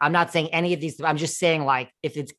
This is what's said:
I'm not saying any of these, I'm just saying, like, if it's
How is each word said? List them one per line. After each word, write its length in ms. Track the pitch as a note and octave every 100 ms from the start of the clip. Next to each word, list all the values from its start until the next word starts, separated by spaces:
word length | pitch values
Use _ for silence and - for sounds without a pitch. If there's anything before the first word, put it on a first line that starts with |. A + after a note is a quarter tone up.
I'm 100 | D3
not 200 | E3+ E3+
saying 160 | E3+ D#3+
any 220 | E3 F3
of 60 | F3
these, 180 | D#3 -
I'm 160 | D#3+ D3+
just 200 | D#3+ -
saying, 280 | F3 D#3+ C3+
like, 260 | C3 B2+ _
if 160 | D3+ D3
it's 160 | C#3